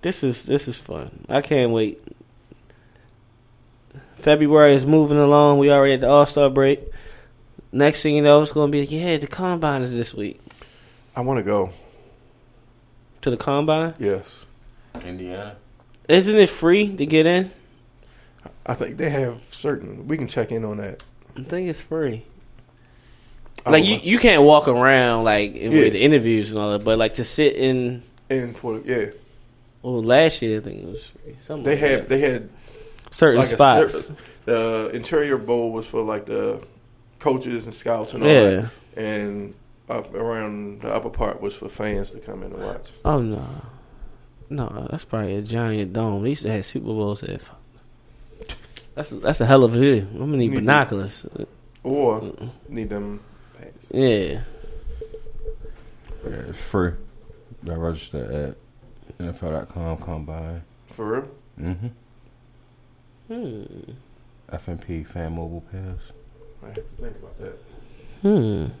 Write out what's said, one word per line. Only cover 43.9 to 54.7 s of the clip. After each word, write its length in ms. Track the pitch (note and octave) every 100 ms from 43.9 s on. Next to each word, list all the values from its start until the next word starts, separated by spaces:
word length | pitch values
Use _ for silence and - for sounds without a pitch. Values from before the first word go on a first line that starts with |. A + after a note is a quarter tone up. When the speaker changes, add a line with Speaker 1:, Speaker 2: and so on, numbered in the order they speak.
| - - - - _ -
Speaker 1:
No, 360 | D3 A#2 - -
that's 140 | D#3 -
probably 300 | A2+ G#2 G2+
a 60 |
giant 520 | G#2 A#2 A#2 G#2+ F#2+
dome. 280 | G#2 A2 G2+
They 80 | A2
used 120 | D3
to 80 | G#2
have 140 | G#2+ F#2
Super 200 | B2+ G#2+
Bowls 360 | G#2+ G#2 G2+
there. 160 | - F#2 - - - _ - _ _ - - - - - - - -
That's, 160 | - D3+
that's 300 | - - D3+
a 60 | A#2
hell 180 | C3+
of 100 | A#2+
a 40 | A#2
view. 260 | C#3 A#2+ G2
I'm 60 | A2
gonna 180 | C#3 C#3+
need 140 | A#2
Speaker 2:
Need 60 | C3+
Speaker 1:
binoculars. 680 | G#2+ D3 C3 G2+ G2+ - - - - - - -
Speaker 2:
Or 380 | B2+ C#3 B2+ A2
Speaker 1:
Mm-mm. 300 | G#2 - A#2+ - -
Speaker 2:
need 220 | A2+ G#2+
them 300 | G#2 G2+ G#2 - - - -
pants. 280 | - - -
Speaker 1:
Yeah. 520 | - C3 G#2+ F2+ C#2+ - - -